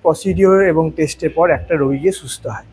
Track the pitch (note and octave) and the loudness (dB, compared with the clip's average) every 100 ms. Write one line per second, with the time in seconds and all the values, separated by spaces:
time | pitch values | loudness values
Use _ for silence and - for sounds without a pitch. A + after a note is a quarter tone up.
0 | F3 D#3+ G3 F3+ G3 F#3+ G3 D#3+ D#3+ D#3 | -2 0 -2 2 4 4 4 2 0 -2
1 | D3+ - D#3+ D#3+ F3 D3 - E3 C#3 C#3 | -6 -4 -4 0 2 2 -2 -2 0 0
2 | E3 F#3+ C3 - - G#2 - | -2 -4 -8 -12 -12 -14 -16